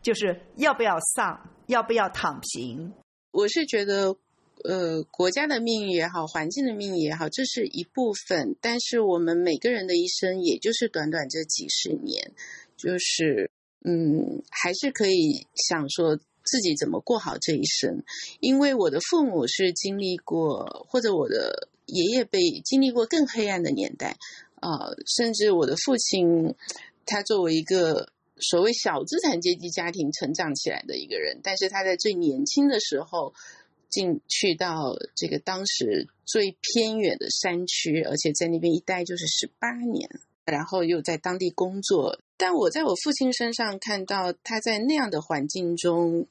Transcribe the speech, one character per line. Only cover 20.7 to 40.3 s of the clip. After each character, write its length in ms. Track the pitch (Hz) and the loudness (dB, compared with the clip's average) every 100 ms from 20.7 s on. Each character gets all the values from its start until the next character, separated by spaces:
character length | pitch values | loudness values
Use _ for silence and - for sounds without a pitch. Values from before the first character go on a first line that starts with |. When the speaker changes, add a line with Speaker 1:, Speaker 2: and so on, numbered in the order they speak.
| - - | -12 -4
Speaker 2:
或 140 | 254 | 0
者 120 | 226 | 2
我 140 | 202 123 | 2 2
的 400 | 110 - - - _ | 2 0 -4 -8 _
爷 200 | - - | -6 0
爷 200 | 175 247 | 2 2
辈 160 | 240 196 175 104 | 2 2 2 0
经 160 | - 262 | 0 4
历 100 | 269 | 4
过 140 | 240 | 4
更 220 | 226 330 277 | 2 2 2
黑 200 | 226 208 | 2 0
暗 160 | 185 | 0
的 80 | 165 | 0
年 240 | - 98 - | 0 -4 -4
代， 200 | - - - - - _ | -8 -8 -14 -20 -20 _
呃， 340 | 175 151 - - - | -6 -4 -6 -10 -4
甚 280 | - 233 | 0 0
至 180 | 214 208 | 2 4
我 140 | 180 143 | 6 4
的 100 | 160 | 0
父 220 | - 247 | 0 0
亲， 560 | - 196 175 170 165 - - - - _ | 2 4 4 4 2 -2 -12 -14 -14 _
他 180 | - 208 | -6 -4
作 200 | 202 214 | 0 2
为 120 | 175 | 4
一 80 | 160 | 2
个 480 | 160 185 170 156 - _ _ _ | 2 4 4 2 -2 _ _ _
所 220 | - 175 | 0 4
谓 100 | 208 | 4
小 280 | 240 214 151 | 2 0 -2
资 140 | - 311 | -2 0
产 200 | 349 175 | 2 2
阶 140 | 175 | 0
级 160 | 175 175 | 0 -2
家 200 | 165 175 | -4 -4
庭 220 | 175 143 | -2 -2
成 220 | 151 131 | -2 -4
长 200 | 160 165 | -2 -2
起 140 | 139 - | -2 -2
来 140 | 73 | -4
的 160 | - 64 | -6 -10
一 80 | - | -6
个 120 | - | -4
人， 220 | 76 - | -4 -4
但 140 | - 190 | -6 -2
是 140 | 190 | -2
他 120 | 196 | 0
在 140 | 190 180 | 0 2
最 160 | 220 | 0
年 320 | 185 165 135 | 2 0 2
轻 240 | 147 - 285 | 0 4 4
的 100 | 240 | 4
时 220 | - 139 | 0 -4
候 300 | 160 175 139 - - - _ _ _ | -2 -4 -4 -8 -20 -20 _ _ _
进 320 | - 185 160 _ | -2 0 0 _
去 260 | - 202 | 0 0
到 400 | 165 180 160 139 - - | 0 -2 -2 -4 -4 -8
这 120 | - 170 | -6 -4
个 120 | 151 | -4
当 280 | - 185 196 | -4 -4 -4
时 400 | - 120 95 - _ - | -2 0 0 -2 _ -4
最 280 | 226 202 185 | 0 0 -2
偏 380 | - 240 220 220 | -2 0 0 0
远 180 | 190 - | 0 0
的 120 | - | -4
山 360 | - 190 175 180 | -2 -2 -2 -2
区， 360 | - 165 156 | -4 0 0
而 120 | - 147 | 0 0
且 140 | 160 | 0
在 140 | 147 170 | 0 0
那 100 | 165 | 0
边 160 | 170 | 2
一 60 | 165 | 0
待 240 | - 185 | 0 -4
就 120 | 175 175 | -4 -4
是 100 | 160 | -4
十 240 | - - _ | -4 -4 _
八 140 | 233 | -6
年， 380 | 240 240 196 - - _ | -4 -4 -4 -6 -14 _